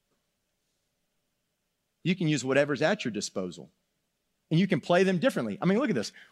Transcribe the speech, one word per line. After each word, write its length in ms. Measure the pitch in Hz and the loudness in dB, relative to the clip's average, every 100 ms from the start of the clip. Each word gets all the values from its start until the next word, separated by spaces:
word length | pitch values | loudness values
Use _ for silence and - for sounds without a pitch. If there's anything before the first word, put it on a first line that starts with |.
| _ _ _ _ _ _ _ _ _ _ _ _ _ _ _ _ _ _ _ _ | _ _ _ _ _ _ _ _ _ _ _ _ _ _ _ _ _ _ _ _
You 140 | 165 185 | -4 0
can 120 | 160 | 0
use 160 | 151 | 0
whatever's 360 | 131 135 147 127 | 2 2 2 2
at 240 | 156 208 | 0 0
your 80 | 127 | -4
disposal, 580 | 104 - 104 92 85 - _ _ _ _ _ _ _ - | -6 -6 -6 -8 -10 -18 _ _ _ _ _ _ _ -2
and 80 | 160 | 0
you 80 | 196 | 2
can 140 | 165 | 0
play 240 | - 180 | 2 2
them 140 | 190 180 | 4 2
differently. 400 | 254 214 113 95 | 0 0 -4 -2
I 60 | 175 | 0
mean, 120 | 202 | 2
look 120 | 277 | 0
at 40 | |
this. 180 | 139 95 - - | -2 -4 -10 -16